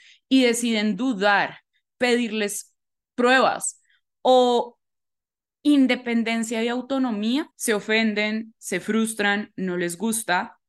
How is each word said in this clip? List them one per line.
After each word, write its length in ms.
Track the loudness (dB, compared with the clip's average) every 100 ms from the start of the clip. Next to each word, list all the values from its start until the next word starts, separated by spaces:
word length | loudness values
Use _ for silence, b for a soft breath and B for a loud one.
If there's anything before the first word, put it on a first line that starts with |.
| b b _
y 140 | 2
deciden 520 | 2 0 -2 0 -2 -2
dudar, 680 | -4 0 2 2 0 -8 _ _ _ _
pedirles 760 | 0 0 0 -2 -4 -6 -14 _ _ _ _ -2
pruebas 680 | 2 4 2 0 -8 -12 _ _ _ _
o 560 | 4 4 6 2 -2 _ _ _ _ _ _ _ _ _
independencia 1000 | 2 4 4 2 0 -2 0 -2 -4 -4
y 40 | -2
autonomía, 840 | -4 -4 -2 -2 -2 -2 -2 -4 _
se 180 | -2
ofenden, 800 | -2 0 0 2 0 -2 -4 -8 _
se 200 | -8 -8
frustran, 720 | -2 0 0 -2 -2 -2 -6 -8
no 220 | -6 -4
les 200 | -4 -4
gusta, 600 | -4 -4 -2 -2 -2 -14